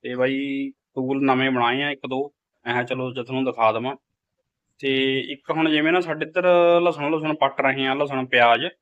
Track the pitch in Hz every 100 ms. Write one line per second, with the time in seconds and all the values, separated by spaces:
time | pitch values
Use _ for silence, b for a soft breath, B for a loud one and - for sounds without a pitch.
0 | 127 123 127 135 139 139 139 - _ -
1 | 131 135 139 131 135 127 120 127 143 139
2 | - 131 143 _ _ _ 120 120 123 131
3 | 127 123 120 131 131 117 113 110 127 139
4 | _ _ _ _ _ _ _ _ 139 135
5 | 135 135 123 139 - 156 156 151 156 180
6 | 175 156 151 170 180 175 170 170 175 156
7 | 147 160 156 151 135 - 135 135 135 135
8 | 147 135 127 123 120 117 160 -